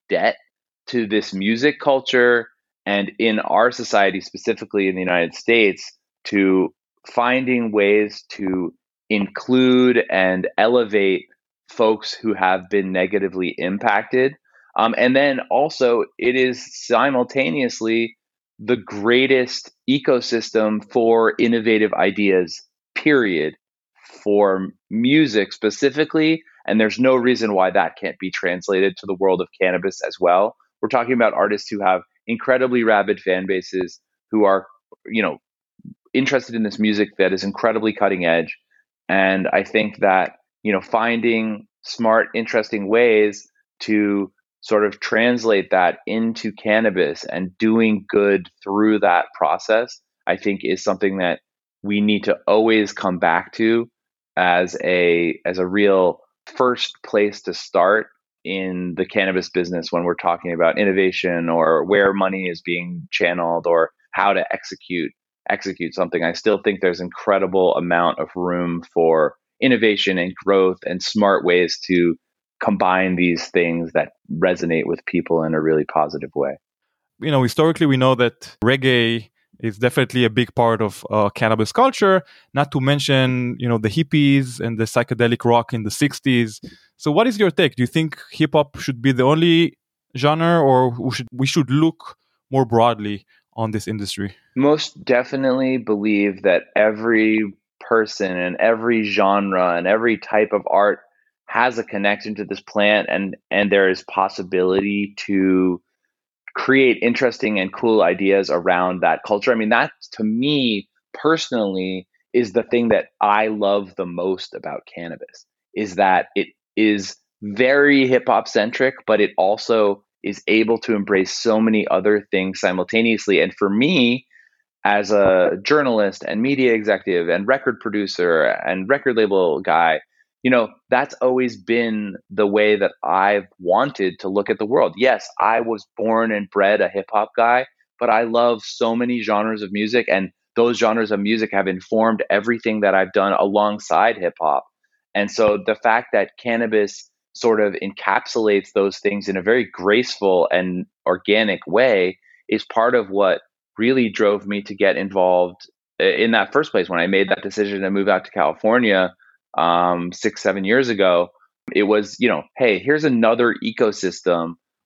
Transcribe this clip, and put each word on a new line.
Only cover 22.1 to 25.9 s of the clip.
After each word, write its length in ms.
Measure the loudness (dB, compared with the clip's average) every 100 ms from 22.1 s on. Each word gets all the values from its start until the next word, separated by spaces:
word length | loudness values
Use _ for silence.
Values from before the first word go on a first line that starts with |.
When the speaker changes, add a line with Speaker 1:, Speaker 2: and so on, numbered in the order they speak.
| 0 2 2 0 -6 -20 _ _ -4
Speaker 1:
period, 600 | 2 2 2 0 -4 -6 _ _ _ _ -20 -10
for 460 | 0 2 2 2 -4 -12 _
music 640 | -2 2 2 2 0 -2
specifically. 920 | -2 -4 0 0